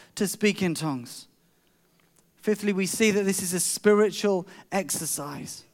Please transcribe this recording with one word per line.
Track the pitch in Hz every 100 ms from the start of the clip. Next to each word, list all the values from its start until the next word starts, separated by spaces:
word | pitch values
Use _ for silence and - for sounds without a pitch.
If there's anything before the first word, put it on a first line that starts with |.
| - -
to | 196
speak | - 208 202
in | 185
tongues." | 151 156 135 120 - - _ _ _ _ _ _ _ _ _ _ _
Fifthly, | - 208 208
we | 190 185
see | - 220
that | 202
this | 196 190
is | 185
a | 180
spiritual | - - 208 208 214 202 208 190 170 - -
exercise. | 196 147 - 156 - 143 139 - - -